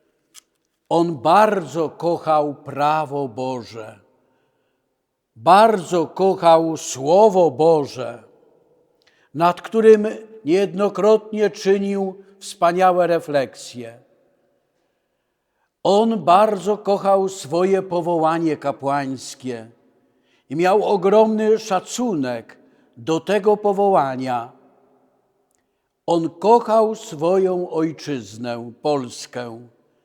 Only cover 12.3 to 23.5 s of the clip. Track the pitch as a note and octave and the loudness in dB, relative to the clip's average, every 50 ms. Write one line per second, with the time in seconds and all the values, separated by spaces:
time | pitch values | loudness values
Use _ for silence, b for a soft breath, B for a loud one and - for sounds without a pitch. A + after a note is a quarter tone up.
12.3 | B B - - - - F3 E3+ F3 F3+ F#3 F#3 F3 F3+ F3 E3+ E3+ E3 - - | B B -18 -18 -6 -2 0 0 2 2 2 2 4 2 2 2 0 -2 -2 -2
13.3 | C#3+ C#3+ C3 - - - - - - B2 A#2 A2+ A#2 B2 _ _ _ _ _ _ | -2 -2 -2 -2 -8 -16 -20 -18 -16 -16 -16 -16 -18 -20 _ _ _ _ _ _
14.3 | _ _ _ _ _ _ _ _ _ _ _ _ _ _ _ _ _ _ _ _ | _ _ _ _ _ _ _ _ _ _ _ _ _ _ _ _ _ _ _ _
15.3 | _ _ _ _ _ _ _ _ _ _ _ E3 G3 G#3 A3+ A3+ A3+ G#3 D3+ D3+ | _ _ _ _ _ _ _ _ _ _ _ 2 2 4 4 2 0 -2 2 4
16.3 | E3+ F#3+ G#3+ A3 G#3 F#3+ E3 G3+ G#3 G3+ G#3 G3 G3+ F#3+ - G3 G3 G3 F#3+ F#3+ | 4 4 4 4 0 -2 -2 -4 -4 -4 -2 -2 -2 0 2 2 2 2 0 -2
17.3 | F#3+ - - C3 D3 E3+ F#3 G3 F#3+ F#3+ F#3 F#3+ F3 F3 D#3+ E3+ F3 E3 D#3 D#3 | -6 -10 -10 -6 -2 -2 0 0 0 -2 -2 -4 -6 -4 -2 -2 -2 0 0 0
18.3 | E3 E3 E3+ D#3+ D3 C#3+ - C#3 B2+ - C3+ C#3 C#3 C#3+ C#3 C3+ C3+ B2 - - | 0 0 -2 -2 -4 -2 -4 -6 -6 -4 -4 -4 -4 -4 -4 -6 -8 -10 -12 -16
19.3 | - - - B2+ A#2+ A2+ A2 A2+ A#2 _ _ _ _ _ _ _ _ _ _ _ | -18 -12 -10 -10 -10 -10 -12 -18 _ _ _ _ _ _ _ _ _ _ _ _
20.3 | _ _ _ _ C3+ D#3 F3 F3+ G3 G#3+ F3+ F3+ G#3 F#3+ E3+ G3 G3+ A3 A3 A3 | _ _ _ _ -4 0 2 2 2 2 2 0 -2 0 2 4 4 4 4 4
21.3 | A3 G#3+ A3 G#3+ A3 G#3+ A3 - G3 F3+ - - - - B3 A#3+ G3 D3+ C3 B2 | 2 0 2 2 0 0 0 -4 -4 -6 -6 -6 -8 -6 -4 -4 -2 -4 -4 -4
22.3 | A#2+ A#2 A2 - - _ b b b b b b b B2 A#2 C#3+ D#3+ D#3+ D#3 - | -6 -8 -10 -14 -20 _ b b b b b b b -14 -6 -4 -4 -4 -2 -2
23.3 | G3 G#3+ F#3+ G#3+ | -2 0 2 2